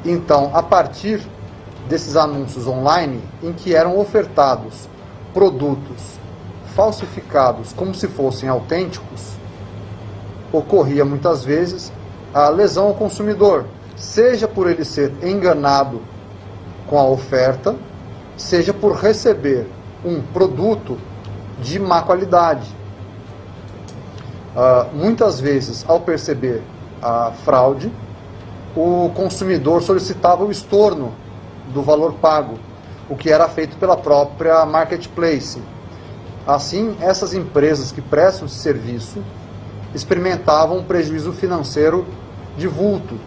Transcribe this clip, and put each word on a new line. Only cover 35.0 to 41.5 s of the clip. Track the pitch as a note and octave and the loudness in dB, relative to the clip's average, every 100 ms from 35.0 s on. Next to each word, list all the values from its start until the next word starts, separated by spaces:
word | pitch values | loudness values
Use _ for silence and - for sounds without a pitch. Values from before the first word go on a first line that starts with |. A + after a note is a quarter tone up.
| - - E3 C#3+ - B2 G#2+ - - - - - - - - | -6 0 0 0 -4 -12 -14 -16 -16 -18 -16 -16 -16 -10 0
Assim, | C#3 - F3+ A3 D#3+ | 0 0 -4 -4 0
essas | E3+ F#3+ F#3 | 0 0 -2
empresas | F#3 D3 D3 D3 D3 C3 | -4 0 2 4 2 -2
que | - | -10
prestam | C3 D3 F#3 F#3 D3 | -2 4 4 2 -10
esse | |
serviço | - D#3+ B2+ A2+ A#2+ - G#3 G3 - - - - - - | -6 -2 -2 -4 -8 -10 -12 -12 -14 -16 -16 -14 -14 -12
experimentavam | C3+ - F3+ F#3 F3 - D3+ D#3+ F#3+ | -10 -2 0 0 0 4 4 4 2
um | |
prejuízo | - F3 D#3 D#3+ D#3 | 0 0 0 -2 -4
financeiro | - F#3 | -4 -2